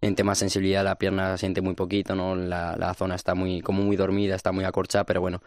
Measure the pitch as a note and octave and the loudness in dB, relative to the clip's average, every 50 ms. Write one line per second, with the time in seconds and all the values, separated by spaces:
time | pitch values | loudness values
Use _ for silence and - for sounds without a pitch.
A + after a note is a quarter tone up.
0 | - G#2 F#2+ G#2 G2+ G2+ G2 - G2+ F#2+ - G2+ F#2+ F#2+ F#2+ G2 G2 F#2+ F#2 - | 0 0 2 2 2 2 2 2 0 0 0 2 2 2 2 2 2 2 0 0
1 | G2 F#2+ F#2+ F#2+ F#2+ F#2+ F#2+ F2+ G2+ F#2+ F2+ F#2+ F#2+ F#2+ F2+ - F#2+ F2+ G2+ G2+ | 0 0 0 2 0 0 -2 -2 -2 -2 -2 0 0 -2 -2 -2 -2 0 0 0
2 | F#2+ - G2 F#2+ F#2 F#2 F#2 F#2 F2+ F2+ F2+ F2 E2+ E2+ E2+ - - F2+ F#2 - | 0 0 -2 -2 -2 -2 -2 -2 -2 -2 -2 -2 -4 -4 -4 -2 -2 -2 -2 -2
3 | G2 F#2 F2+ F2+ - - F#2 F2+ F#2 F#2 F2+ E2+ - - F#2+ F#2+ G2+ G2+ G2+ F#2 | -2 -4 -4 -4 -2 0 0 0 0 0 -2 -2 -2 0 0 2 2 2 2 2
4 | F#2+ F#2+ F#2+ G2+ G2+ G2 F#2+ F#2+ - F#2+ F#2 F#2+ F#2+ F#2 - G2 F#2 - - G2+ | 2 2 2 2 2 0 0 0 0 -2 0 0 -2 -2 0 -2 -2 0 0 0
5 | G2 - F#2 F2+ F2+ F#2 F2 F2 - | 2 2 0 0 0 -2 -4 -4 -8